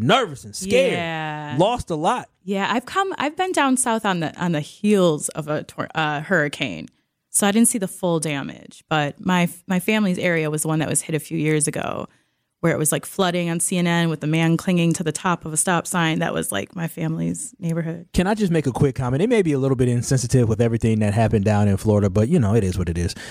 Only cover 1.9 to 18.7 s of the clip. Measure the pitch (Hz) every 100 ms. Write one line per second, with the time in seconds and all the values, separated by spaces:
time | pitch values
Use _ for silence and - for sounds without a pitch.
1.9 | 156 175 240 - _ 185 196 190 226 254
2.9 | 381 392 - 294 320 370 359 277 254 247
3.9 | 226 208 180 156 - 175 151 147 - 208
4.9 | 202 175 151 - - 151 151 - - -
5.9 | - 151 147 156 180 147 - 135 78 -
6.9 | _ _ _ _ - 202 214 233 233 185
7.9 | - 180 165 156 143 127 - - - -
8.9 | 156 147 - 185 180 175 - - 185 -
9.9 | 220 202 180 180 165 151 156 160 156 151
10.9 | - - 156 - 165 151 156 151 147 -
11.9 | - - _ _ _ _ _ 170 151 156
12.9 | 147 - - 185 175 170 170 - 180 175
13.9 | 170 165 156 151 160 165 165 - 180 170
14.9 | 160 156 151 185 170 160 156 - 170 -
15.9 | 180 160 160 165 165 160 98 - 180 165
16.9 | - 160 165 170 170 - - 170 165 160
17.9 | 170 180 - 180 214 196 165 143